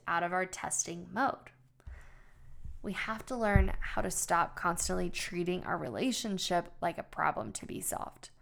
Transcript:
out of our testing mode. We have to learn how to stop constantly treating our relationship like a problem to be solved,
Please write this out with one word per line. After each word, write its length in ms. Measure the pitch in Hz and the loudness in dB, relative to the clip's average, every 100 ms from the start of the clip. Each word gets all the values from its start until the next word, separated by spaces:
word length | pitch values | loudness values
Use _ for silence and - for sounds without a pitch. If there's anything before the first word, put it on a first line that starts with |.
| - | 0
out 160 | 170 | 2
of 100 | 175 | 2
our 120 | 185 185 | 0 -2
testing 640 | - - - - 170 175 | -4 -2 -2 -2 -6 -6
mode. 400 | 190 269 - - - - - - - - - - - - - - - | 0 0 0 -8 -20 -20 -20 -16 -14 -14 -18 -20 -20 -14 -10 -8 -6
We 100 | 208 | -6
have 320 | 185 - 220 - | -4 -4 -4 -4
to 80 | 247 | 2
learn 380 | 214 202 185 - | 6 8 8 2
how 220 | - - | 0 0
to 100 | 190 | 0
stop 440 | - - 170 - - | 0 2 4 2 2
constantly 540 | 175 170 - 185 180 | 0 2 0 0 0
treating 540 | - - 170 175 180 | -2 -2 0 0 0
our 140 | - 170 | -2 -2
relationship 960 | 151 107 254 220 220 185 - 175 170 - | -2 0 0 0 -2 -2 2 0 0 -2
like 180 | 175 - | -4 -2
a 60 | |
problem 480 | - - 151 - 110 | -6 0 2 2 -4
to 120 | - - | -8 -8
be 160 | - | -6
solved, 480 | - - - - - - | -4 -4 -6 -10 -18 -20